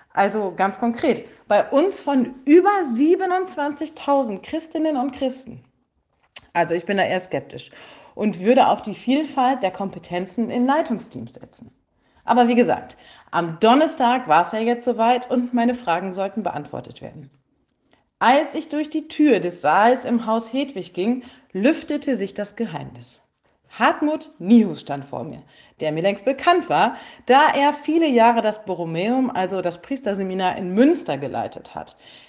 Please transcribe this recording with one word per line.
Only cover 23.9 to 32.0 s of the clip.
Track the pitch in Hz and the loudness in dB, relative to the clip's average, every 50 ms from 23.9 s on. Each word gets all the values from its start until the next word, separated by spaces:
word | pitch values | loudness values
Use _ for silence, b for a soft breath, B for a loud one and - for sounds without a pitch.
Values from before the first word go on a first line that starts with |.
| 339 - 311 294 311 - - - - - | 0 0 -2 -2 -2 -4 -8 -14 -16 -6
Niehus | 170 190 240 226 208 185 151 139 | 4 6 6 6 6 4 -2 -8
stand | - - 143 143 135 | -10 -10 -8 -8 -10
vor | - 139 127 113 | -10 -10 -10 -10
mir, | 151 131 - b b b b b b b - | -10 -14 -16 b b b b b b b -6
der | 160 151 | -6 -4
mir | 151 160 | -2 0
längst | 175 202 196 - - | 0 0 -2 0 -2
bekannt | 254 269 - - - 359 349 - - | -2 -2 0 2 2 2 2 2 0
war, | 147 160 202 247 262 B B B B B _ | 2 2 2 0 0 B B B B B _
da | - 247 277 311 - - | 4 6 6 6 4 4
er | 277 277 294 | 2 2 0
viele | 294 294 - 311 311 339 330 294 | 0 -2 -4 -2 0 2 2 4
Jahre | 247 233 226 240 233 233 | 4 6 6 6 4 4
das | 214 214 208 - - | 0 -2 -2 -4 -6
Borromäum, | 190 180 160 170 165 165 165 190 226 254 262 262 233 | -8 -6 -6 -6 -4 -4 -2 -2 0 0 0 0 -2
also | - - 190 180 196 185 | -2 -2 -4 -2 -2 -4
das | 175 175 165 - | -4 -4 -6 -8
Priesterseminar | - - 277 254 - 208 196 196 190 185 185 190 185 180 - | -8 -10 -10 -6 -4 -4 -4 -4 -4 -4 -4 -2 -2 -2 -2
in | - 190 175 185 | -4 -6 0 2
Münster, | 214 269 311 349 - - - 143 135 | 4 4 4 4 0 -2 -6 -6 -6
geleitet | 139 82 104 117 101 - - - - - - | -6 -6 -6 -6 -6 -8 -10 -14 -18 -16 -14
hat, | 78 - - B B | -14 -14 -14 B B